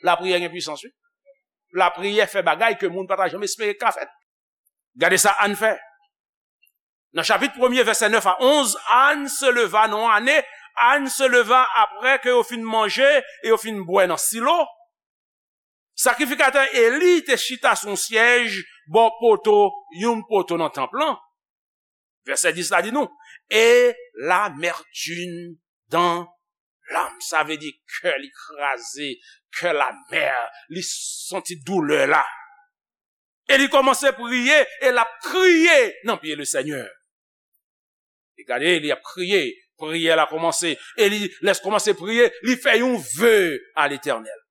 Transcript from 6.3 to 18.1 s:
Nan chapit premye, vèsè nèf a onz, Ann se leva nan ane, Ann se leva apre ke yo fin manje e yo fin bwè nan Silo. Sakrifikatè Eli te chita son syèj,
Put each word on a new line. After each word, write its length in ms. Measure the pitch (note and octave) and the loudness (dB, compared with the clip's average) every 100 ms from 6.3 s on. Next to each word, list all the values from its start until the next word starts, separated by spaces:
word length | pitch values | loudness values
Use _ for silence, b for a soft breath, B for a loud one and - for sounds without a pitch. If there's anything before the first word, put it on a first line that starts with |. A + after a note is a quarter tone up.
| _ _ _ _ _ _ _ _ | _ _ _ _ _ _ _ _
Nan 120 | E3 D#3+ | -6 0
chapit 280 | G3 C4+ | 0 0
premye, 300 | - B3 B3+ A3 | 0 0 2 0
vèsè 240 | G#3+ G#3+ | 2 2
nèf 160 | A3 G3 | 2 0
a 100 | F#3 | 2
onz, 320 | B3+ D4 B3 - - | 2 2 0 -4 0
Ann 380 | A#3+ C4+ D4 C#4 | 4 4 2 -4
se 200 | - C4+ | -2 0
leva 320 | A#3+ G#3+ G#3 A3 | 2 0 2 2
nan 220 | G#3 A3+ | 2 2
ane, 300 | G#3 A#3+ D4+ - B B - A#3+ | 2 2 0 -2 B B 0 2
Ann 160 | C#4+ C4+ | 2 -2
se 220 | - C4 | -2 2
leva 320 | B3 G#3+ B3+ C4 C#4 | 2 4 2 4 2
apre 400 | F#4 - B3 C4+ | 0 0 0 0
ke 100 | B3 | 2
yo 100 | B3 | 0
fin 220 | A3 A#3+ A3+ | 0 -6 -4
manje 400 | A3 G#3+ A3+ C#4 | -2 0 2 2
e 460 | D4 - - A#3 | 2 -2 -10 0
yo 60 | A3 | 0
fin 180 | A3+ G#3+ F3 | 0 -8 -2
bwè 220 | F#3+ F3+ | 2 2
nan 80 | D#3+ | 0
Silo. 360 | - A3 B3 F4 D4 - _ _ _ _ _ _ _ _ _ _ _ - | -4 -2 0 0 0 -6 _ _ _ _ _ _ _ _ _ _ _ -2
Sakrifikatè 680 | B3+ A#3 C#4 C#4 C#4 C#4 C4+ C4+ | 0 0 -2 2 2 2 0 4
Eli 400 | A#3 C4+ F4+ F4 | 2 4 2 2
te 160 | - A#3+ | 2 -2
chita 380 | - B3+ C4 G#3+ | -2 -2 0 0
son 160 | G#3 | -2
syèj, 640 | G3 - | -8 -2